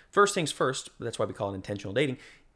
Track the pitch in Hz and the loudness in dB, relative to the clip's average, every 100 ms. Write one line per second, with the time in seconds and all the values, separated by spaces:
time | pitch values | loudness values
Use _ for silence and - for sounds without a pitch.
0 | - - 202 196 151 - 143 107 - - | 0 4 4 4 -2 0 0 0 -8 -8
1 | 113 - 107 - 101 95 92 101 101 107 | -6 -2 -2 0 -4 -4 -6 -6 -2 0
2 | 143 127 - - _ | 0 -2 -10 -20 _